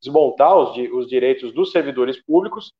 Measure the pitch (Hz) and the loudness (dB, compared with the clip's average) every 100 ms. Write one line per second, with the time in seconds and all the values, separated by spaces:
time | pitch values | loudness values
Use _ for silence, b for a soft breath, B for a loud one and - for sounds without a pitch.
0 | - 147 143 - 147 190 143 - 123 123 | 0 2 2 2 4 4 2 -4 -8 -6
1 | 123 127 123 131 123 117 185 175 143 127 | -4 -2 0 -2 -4 -4 -2 -2 -4 -2
2 | 127 131 _ 156 190 196 - _ | -4 -4 _ 0 0 -10 -16 _